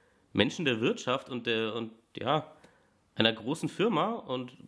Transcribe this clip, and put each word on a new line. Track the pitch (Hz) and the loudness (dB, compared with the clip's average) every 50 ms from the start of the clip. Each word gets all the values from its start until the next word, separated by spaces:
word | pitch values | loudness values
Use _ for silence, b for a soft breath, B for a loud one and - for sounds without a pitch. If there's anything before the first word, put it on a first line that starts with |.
| b b b b b b - | b b b b b b 2
Menschen | 101 101 - - - 170 | 4 4 4 2 0 2
der | 135 120 110 | 2 2 2
Wirtschaft | 113 170 240 - - 127 123 135 - - | 2 0 0 0 0 -2 -2 -2 -2 -4
und | 135 120 113 | -8 -4 -2
der, | 120 113 113 113 107 107 | 0 0 0 0 0 -2
und, | 117 117 110 - - _ _ - - | -4 -6 -6 -10 -14 _ _ -10 -4
ja, | - 120 147 156 - b b b b b b b b b b b b b - | 0 2 2 2 0 b b b b b b b b b b b b b -2
einer | - 107 113 110 | 2 2 2 2
großen | 110 110 120 151 - - 143 | 0 -2 -4 -4 -4 -4 -4
Firma. | - - 175 170 180 151 170 214 233 | -2 0 0 2 2 2 2 0 -2
Und | 226 - - 127 131 127 127 - - - | -4 -6 -6 -6 -6 -6 -8 -12 -18 -20